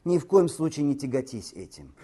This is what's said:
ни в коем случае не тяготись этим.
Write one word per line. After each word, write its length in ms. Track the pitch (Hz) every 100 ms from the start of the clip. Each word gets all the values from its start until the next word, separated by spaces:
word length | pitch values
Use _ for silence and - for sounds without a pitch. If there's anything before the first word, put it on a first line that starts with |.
ни 140 | 170 175
в 80 | -
коем 220 | 190 170
случае 360 | - 160 156
не 120 | 147 139
тяготись 580 | 135 131 131 117 -
этим. 400 | - 92 - 69 -